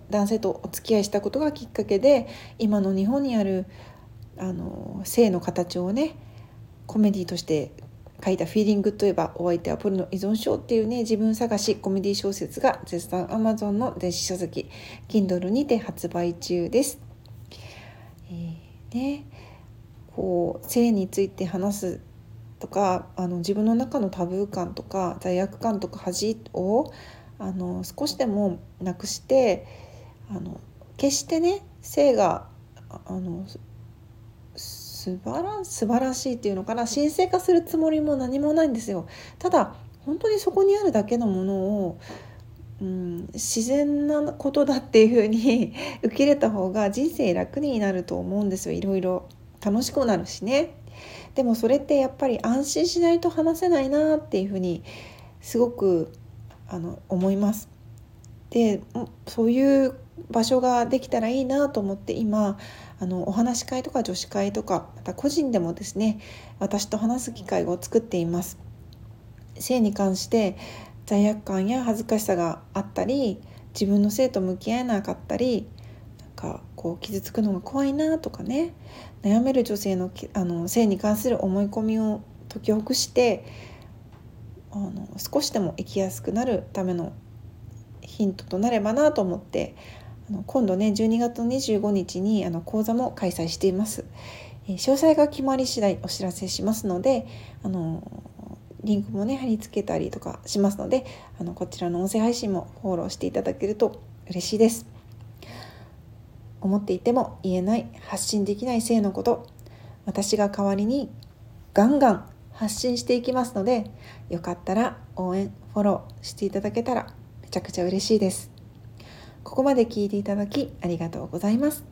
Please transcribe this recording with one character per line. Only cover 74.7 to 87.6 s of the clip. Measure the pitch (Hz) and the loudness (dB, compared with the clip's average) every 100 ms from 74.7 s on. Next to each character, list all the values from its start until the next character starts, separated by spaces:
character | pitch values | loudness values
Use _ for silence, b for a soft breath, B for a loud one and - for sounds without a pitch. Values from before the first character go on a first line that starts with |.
合 | 233 | -2
え | |
な | 247 208 | 0 -2
か | 196 | -2
っ | 180 - | -6 -4
た | - | 0
り、 | 254 220 - B B B B B | 2 0 -2 B B B B B
な | - | -20
ん | |
か | - - - - - | -12 -10 -10 -12 -10
こ | 170 | -8
う | 175 | -6
傷 | - 196 | -6 -8
つ | 202 | -4
く | - | 0
の | 214 | 0
が | 185 | 0
怖 | - 269 | -2 0
い | 277 | 0
な | 277 311 320 | 2 2 0
と | - | -2
か | - | -8
ね、 | 180 262 339 - B B B B | -4 -2 -2 -6 B B B B
悩 | 202 214 | 2 4
め | 254 | 6
る | 262 | 4
女 | 233 208 | 2 0
性 | 202 185 | -2 -2
の | 180 | -2
き-、 | - - | -8 -6
あ | - | -2
の、 | 175 170 170 | -2 -2 0
性 | 233 220 | 4 4
に | 196 | 4
関 | 214 214 | 2 2
す | 254 | 2
る | 233 | 0
思 | 190 190 | 2 0
い | 202 | 0
込 | 214 | 0
み | 220 220 | 0 2
を | 214 208 - - - | 0 -2 -6 -18 -16
解 | 214 | -4
き | - | 0
ほ | 214 | 0
ぐ | 214 | 0
し | 262 - | -2 -2
て、 | - 247 196 B B B B B - - - - - - - - | 0 0 0 B B B B B -20 -20 -20 -20 -20 -18 -18 -12
あ | 208 | -8
の、 | 196 - 202 202 | -6 -8 -12 -10
少 | - 285 | -4 -2
し | 302 | -2
で | 233 | -2
も | 180 - | -2 -4
生 | |
き | 190 202 | -4 -2
や | 190 | -2
す | - | -4
く | - | -4
な | 196 | -2
る | 254 214 - | 0 -2 -4
た | - | -4
め | 185 | -2
の | 175 165 - - - - - | -2 -6 -10 -18 -20 -20 -20